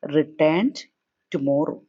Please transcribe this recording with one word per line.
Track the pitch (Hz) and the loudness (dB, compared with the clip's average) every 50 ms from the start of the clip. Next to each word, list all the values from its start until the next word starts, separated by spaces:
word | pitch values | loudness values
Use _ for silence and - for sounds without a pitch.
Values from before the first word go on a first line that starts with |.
| - | -10
returned | - 143 151 151 147 156 - 156 151 160 175 208 269 - - - _ _ _ _ _ _ _ _ _ - | 0 0 0 0 0 0 0 2 2 4 2 0 0 -2 -4 -18 _ _ _ _ _ _ _ _ _ -6
tomorrow. | 143 139 139 139 143 151 - - - _ | -4 -2 0 0 0 0 -2 -4 -10 _